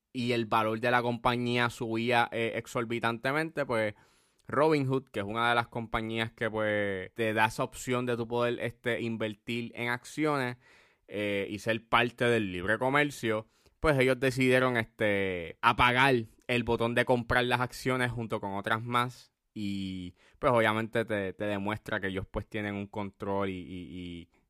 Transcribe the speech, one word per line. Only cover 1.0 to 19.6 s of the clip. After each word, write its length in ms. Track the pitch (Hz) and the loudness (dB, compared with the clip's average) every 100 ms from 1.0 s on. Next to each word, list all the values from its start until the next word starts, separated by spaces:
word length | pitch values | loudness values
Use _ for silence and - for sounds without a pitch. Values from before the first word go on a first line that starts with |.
compañía 720 | 120 117 127 120 120 123 120 | 2 0 0 0 0 2 0
subía, 580 | - 117 113 120 120 120 | -2 -4 -2 2 2 2
eh, 200 | 117 113 117 | 0 -2 -4
exorbitantemente, 1080 | - 127 113 117 117 117 131 147 160 151 131 | -6 -6 -4 -2 -2 -2 -2 -2 -4 -6 -2
pues, 300 | 113 107 - _ _ _ _ - | 0 -2 -4 _ _ _ _ -4
Robinhood, 580 | 120 156 147 131 135 135 | 2 4 4 2 -2 -2
que 160 | 110 | -6
es 40 | 98 | -4
una 240 | 113 120 | 0 2
de 60 | 120 | 2
las 140 | 117 | 0
compañías 640 | 120 113 117 113 113 113 | -4 -4 -4 -4 -4 -4
que, 180 | - 113 | -2 -4
pues, 600 | 107 107 104 101 95 90 - | 0 0 0 0 -4 -6 -2
te 180 | 110 | 0
da 120 | 110 110 | 2 2
esa 180 | - | 0
opción 420 | 131 - 127 123 123 | -6 -6 -2 -2 0
de 120 | 117 | -2
tu 100 | 113 | -2
poder, 320 | 120 120 120 | 0 0 0
este, 420 | 120 - 123 107 | -4 -4 -4 -2
invertir 720 | 113 110 110 104 - 117 117 | -2 -4 -4 -6 -6 -6 -6
en 160 | - 120 | -6 -4
acciones, 680 | 123 - - 151 143 123 120 _ - _ _ - | -4 -6 -2 0 0 -2 -6 _ -20 _ _ -12
eh, 400 | 104 104 101 - | -6 -2 -2 -4
y 100 | 101 | -6
ser 280 | 113 110 - | -4 -4 2
parte 380 | 117 120 - 120 | 2 2 0 2
del 260 | 117 98 | 2 0
libre 260 | 87 95 110 | -4 -2 0
comercio, 720 | 127 143 147 - 113 107 - _ _ _ | 2 2 0 -2 -2 -2 -4 _ _ _
pues 180 | 160 139 | 2 4
ellos 220 | 127 127 | 4 4
decidieron, 580 | 131 123 127 127 127 120 | 0 2 4 4 4 2
este, 800 | 110 - 107 101 95 90 80 - | -2 0 2 2 0 -2 -6 0
apagar 540 | 117 120 123 123 135 123 110 _ - | 2 6 4 6 4 4 -2 _ -2
el 160 | 120 | 0
botón 300 | 117 113 117 | 2 0 2
de 120 | 120 120 | 2 2
comprar 400 | 123 107 123 123 | 2 2 0 2
las 160 | 123 | 0
acciones 500 | 123 - 131 127 123 | -2 -4 -2 0 0
junto 280 | 120 110 110 | -2 -4 -4
con 140 | 101 | -4
otras 300 | 98 110 113 | -4 -2 -2
más 480 | 120 120 123 123 - _ _ | 0 0 0 -4 -20 _ _
y, 600 | 110 | -8